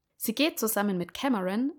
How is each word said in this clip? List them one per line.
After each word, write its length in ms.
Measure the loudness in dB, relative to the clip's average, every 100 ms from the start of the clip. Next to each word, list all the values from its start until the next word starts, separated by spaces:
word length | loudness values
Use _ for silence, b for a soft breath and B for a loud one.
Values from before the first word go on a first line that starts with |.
| _ -6
Sie 180 | -4 2
geht 240 | 2 2
zusammen 400 | 0 2 0 0
mit 160 | -4 -4
Cameron, 560 | 0 0 0 0 -2